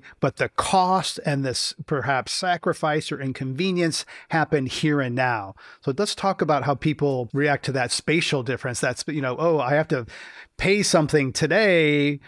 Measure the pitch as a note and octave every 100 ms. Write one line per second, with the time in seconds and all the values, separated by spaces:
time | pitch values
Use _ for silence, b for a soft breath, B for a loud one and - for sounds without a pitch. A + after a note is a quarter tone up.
0 | B B C#3 - B2+ - - F#3+ F3+ F#3
1 | - - D#3 C#3 C3+ A#2 - - - D3
2 | C3+ C3 A#2 - F#3 F3 F#3 D#3+ D#3 D#3
3 | - C#3+ C3+ B2 C3+ C3 F#3+ F3+ E3 -
4 | B B B D#3+ D3 D3+ C3 - D#3 C#3+
5 | B2+ B2 B2+ A2+ G2 - B B - C3
6 | G#3 - G3 F#3 D#3 D3 B2 C3+ D#3 C#3+
7 | C#3+ C3 A#2+ C#3 D3 C#3 - C3 B2 -
8 | - E3 - C#3+ A#2+ B2+ C3+ A2+ C3+ B2
9 | - D3+ C3 B2 E3 D#3 B2+ D3 D#3 C3+
10 | A2+ B B B B - F3 G#3 F#3 F3
11 | D3 D3+ C3+ - D3 F#3 G#3+ E3+ D3+ D3
12 | C#3+ C#3+